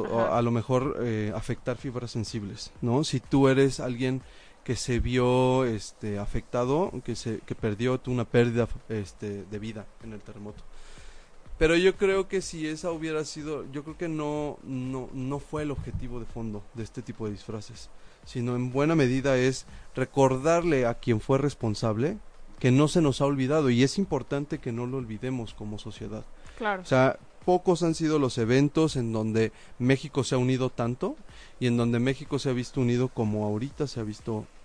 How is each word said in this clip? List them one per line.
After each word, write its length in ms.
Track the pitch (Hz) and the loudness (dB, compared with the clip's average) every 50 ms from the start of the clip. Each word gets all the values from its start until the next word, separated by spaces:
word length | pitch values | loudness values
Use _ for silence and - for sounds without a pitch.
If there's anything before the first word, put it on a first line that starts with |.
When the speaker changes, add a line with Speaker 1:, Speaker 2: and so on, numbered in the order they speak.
Speaker 1:
o 200 | 107 - 110 117 | 0 0 2 2
Speaker 2:
Ajá. 160 | 113 - 85 120 | 2 4 4 2
Speaker 1:
a 40 | |
lo 100 | 120 120 | 2 2
mejor, 460 | 120 117 110 - 131 127 127 143 - - | 2 0 0 2 2 2 2 0 -2 -2
eh, 300 | 120 120 110 107 107 104 - | -2 0 0 0 -2 -2 -4
afectar 420 | 110 - - 117 - - 131 123 - | -4 -4 -4 -6 -4 -4 -6 -6 -6
fibras 340 | - 139 117 123 120 117 | -6 -8 -8 -8 -8 -6
sensibles, 600 | - 120 104 - - 113 101 98 117 113 - - - - | -4 -4 -4 -4 -4 -6 -6 -6 -8 -10 -12 -14 -10 -4
¿no? 220 | - 117 117 139 156 | 0 2 2 2 2
Si 160 | - - 123 | 2 -2 -2
tú 280 | - - - 139 135 135 | -2 2 4 6 6 6
eres 320 | 131 135 139 135 131 - | 8 6 6 4 2 0
alguien 420 | - 127 123 117 131 127 131 131 - - - - - - - - - | -4 -6 -4 -2 -2 -2 -2 -2 -4 -10 -18 -20 -20 -20 -20 -14 -6
que 120 | - 120 - | -4 -4 -4
se 220 | - - 120 113 | -2 0 0 0
vio, 640 | - 120 123 127 123 123 123 127 127 127 127 131 131 | 0 2 2 4 4 4 4 4 4 4 4 4 2
este, 520 | 120 110 104 - - - - 113 107 101 101 | 2 0 -2 -6 -10 -12 -8 -6 -4 -4 -4
afectado, 760 | 101 - - 120 - - - 120 123 127 139 156 190 - - 127 - | -4 -2 -4 -4 -4 -2 -2 -2 0 2 2 2 0 0 -4 -6 -6
que 120 | - 113 | -6 -6
se, 240 | - - 117 110 - | -6 -4 -6 -6 -6
que 140 | - - 120 | -6 -8 -8
perdió 460 | - - 113 104 98 120 127 127 127 | -4 -2 -2 -2 0 0 0 0 -2
tú 120 | - 127 | -2 -2
una 120 | 127 123 113 | -2 -2 -2
pérdida, 440 | - - 123 120 120 113 120 113 - - - - - | 2 4 4 4 6 4 2 0 0 -2 -6 -6 -6
este, 560 | 113 107 101 - - - 107 104 101 101 95 | -6 -4 -4 -6 -10 -10 -8 -8 -8 -8 -8
de 160 | 95 104 104 | -10 -10 -8
vida 260 | 104 110 107 107 98 - - - - | -8 -8 -10 -10 -12 -14 -16 -16 -16
en 100 | 113 110 | -14 -14
el 80 | 104 | -14
terremoto. 420 | - - 98 104 101 104 - - - - - - - - - - - - - - - - - - - - - - | -14 -16 -16 -14 -14 -14 -14 -14 -16 -14 -14 -14 -14 -14 -16 -16 -16 -16 -16 -18 -18 -18 -20 -20 -14 -14 0 2
Pero 160 | 160 160 165 | 4 6 6
yo 200 | 175 180 190 185 - | 6 6 6 4 4
creo 300 | 208 196 190 196 190 - | 2 2 4 2 2 0
que 120 | 196 190 | -2 -4
si 240 | 180 - - 160 156 156 | -4 -4 -6 -6 -4 -4
esa 240 | 156 151 - 180 | -6 -4 -4 -6
hubiera 340 | 170 156 160 160 156 156 151 | -4 -4 -4 -4 -2 -4 -4
sido, 440 | - - 156 143 156 151 135 - 135 | -4 -8 -8 -8 -6 -6 -6 -8 -8
yo 120 | 131 147 147 | -10 -10 -10
creo 140 | 156 156 - | -10 -8 -6
que 100 | 180 165 | -6 -4
no, 500 | 156 151 151 147 151 151 147 147 - - - | -4 -2 -2 -2 -2 -2 -4 -4 -6 -8 -10
no, 460 | - 135 127 127 127 131 131 123 - - | -8 -6 -6 -4 -4 -6 -6 -6 -8 -8
no 260 | 135 127 131 143 143 | -6 -6 -4 -4 -6
fue 240 | - - - 151 151 | -6 -6 -6 -6 -4
el 80 | 147 | -4
objetivo 480 | 135 - - 123 - - 127 123 120 120 | -4 -6 -6 -6 -6 -6 -6 -6 -6 -8
de 40 | 113 | -8
fondo 380 | - - 120 113 113 104 104 - - - | -8 -8 -6 -6 -6 -6 -8 -10 -12 -10
de 80 | 117 110 | -10 -10
este 180 | - - 131 | -8 -8 -10
tipo 240 | 110 - 107 - 113 | -10 -10 -10 -6 -6
de 80 | 107 104 | -6 -6
disfraces, 560 | 95 - - 107 107 98 - 98 - - - - - - - - - - | -8 -8 -10 -10 -10 -10 -12 -14 -16 -16 -16 -16 -16 -18 -18 -20 -20 -20
sino 300 | - - 127 120 123 123 | -10 -6 -4 -2 -2 -2
en 160 | 123 123 127 | -2 -2 -2
buena 240 | 123 139 143 156 165 | 0 2 2 4 6
medida 420 | 160 135 123 127 135 123 139 135 127 | 6 6 4 4 2 2 2 4 4
es 280 | 127 135 131 - - - - - - - - | 4 2 2 0 -6 -12 -16 -16 -16 -10 -4
recordarle 880 | 131 131 - - 139 135 131 131 131 135 160 165 170 175 175 151 131 123 | -4 -4 -2 4 4 4 6 4 2 2 2 2 4 4 2 2 4 2
a 100 | 117 120 | 2 0
quien 240 | - - 123 117 107 | -2 0 0 0 2
fue 180 | - - 135 135 | 2 2 2 4
responsable 800 | 139 143 - - - 113 101 - - 113 107 107 127 165 214 208 - - - - - - - - | 4 0 -2 -2 -2 -2 -2 0 0 0 0 2 0 0 -2 -4 -10 -16 -16 -16 -16 -16 -10 0
que 120 | - 127 | 4 4
no 160 | 127 135 151 147 | 6 6 6 6
se 140 | - 180 | 4 4
nos 180 | 160 143 127 - | 4 4 2 2
ha 60 | 143 | 2
olvidado, 440 | 139 143 135 131 127 147 160 147 127 | 2 2 2 0 2 2 4 4 4
y 140 | 120 117 131 | 6 6 6
es 140 | 135 - 196 | 4 4 0
importante 600 | 196 - 160 131 - - 139 143 147 - 160 135 | -2 0 -2 -4 -2 -2 -4 -4 -4 -4 -6 -6
que 120 | - 135 | -6 -6
no 140 | 117 117 123 123 | -4 -4 -4 -4
lo 80 | 131 135 | -4 -6
olvidemos 560 | 123 110 110 101 117 127 131 123 113 107 - | -6 -6 -8 -6 -6 -4 -4 -4 -6 -8 -10
como 240 | - 107 107 107 104 | -10 -10 -10 -10 -10
sociedad. 460 | - 110 - - 113 107 110 107 - - - - - - - - | -10 -12 -12 -10 -10 -10 -8 -10 -10 -12 -16 -16 -18 -18 -12 -6
Speaker 2:
Claro. 240 | 233 208 202 185 185 | -4 -4 -4 -4 0
Speaker 1:
O 20 | |
sea, 320 | - 135 127 131 135 - - - - - - - | 2 4 6 6 6 4 0 -6 -16 -20 -4 2
pocos 400 | - 180 185 - 190 175 156 170 | 2 2 4 4 2 2 4 2
han 100 | 165 160 | 0 0
sido 260 | - 165 151 156 151 | 2 0 2 4 4
los 180 | 139 123 - 127 | 2 2 2 0
eventos 580 | 113 110 123 135 143 143 - 160 160 151 - | 2 4 6 6 6 4 4 2 2 2 2
en 160 | 131 120 117 | 0 -2 0
donde 400 | 113 110 110 110 107 110 113 104 - - - - - - | 0 0 0 2 2 2 2 2 0 -6 -16 -18 -6 -2
México 440 | 120 127 135 131 - 147 - 143 120 | 2 4 4 2 2 -4 -4 -2 -2
se 120 | - 139 | 0 0
ha 20 | 127 | 2
unido 320 | 123 131 131 123 131 123 | 2 2 2 2 0 -2
tanto 480 | - - 120 117 127 - - 208 302 - - - - - - - - - | -2 -2 -2 -2 -2 -2 -4 -4 -4 -6 -12 -18 -18 -18 -20 -20 -8 -2
y 80 | 123 123 | 0 2
en 80 | 120 | 2
donde 240 | 120 117 117 120 117 | 4 2 2 2 2
México 400 | 120 131 135 - 151 - 147 131 | 2 0 0 -2 -4 -4 -4 -2
se 100 | - 143 | -2 0
ha 40 | 123 | -2
visto 260 | 123 120 - - 139 | -2 -2 -4 -2 0
unido 300 | 127 120 120 123 127 127 | 2 2 4 2 2 0
como 360 | - 127 113 107 107 107 107 | 0 -2 0 0 0 0 0
ahorita 400 | 104 104 107 127 143 - - 151 131 | 0 0 -2 -4 -6 -4 -4 -6 -4
se 120 | - 123 | -4 -6
ha 40 | 110 | -8
visto. 420 | 107 104 - - - 110 107 113 - - - | -8 -8 -8 -6 -6 -4 -4 -6 -8 -14 -20